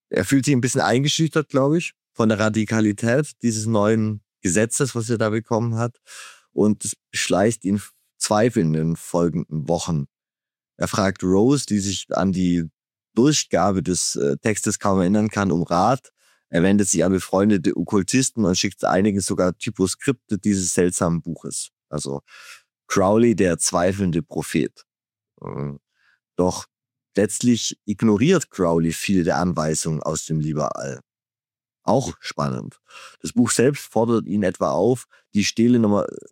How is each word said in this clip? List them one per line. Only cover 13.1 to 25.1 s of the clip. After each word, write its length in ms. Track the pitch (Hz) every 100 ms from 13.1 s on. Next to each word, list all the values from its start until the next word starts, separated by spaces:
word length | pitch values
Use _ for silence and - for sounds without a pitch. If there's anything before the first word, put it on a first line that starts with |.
Durchgabe 680 | - 135 151 - 90 95 95
des, 340 | 87 90 - -
äh, 200 | 71 67
Textes 400 | 113 104 - 104
kaum 220 | 104 95
erinnern 280 | 92 107 107
kann, 220 | - 98
um 120 | 85
Rat. 500 | 82 85 104 135 - _ _ _ _
Er 120 | 85
wendet 260 | 92 101 101
sich 160 | 85
an 80 | 90
befreundete 640 | 95 - 95 101 101 85 -
Okkultisten 680 | 85 104 92 127 131 -
und 120 | 98 92
schickt 280 | 104 -
einigen 360 | - 90 107 101
sogar 360 | 92 92 90 -
Typoskripte 800 | - - 92 - - 131 - 101
dieses 360 | 107 98 90
seltsamen 460 | - 90 - 92 85
Buches. 500 | 80 78 - - - _ _
Also 340 | 76 73 69 - - - - _ _ -
Crowley, 480 | - 95 107 120
der 240 | 92 95 85
zweifelnde 640 | - 90 90 98 95 82
Prophet. 600 | 78 - 78 82 58 - _ _ _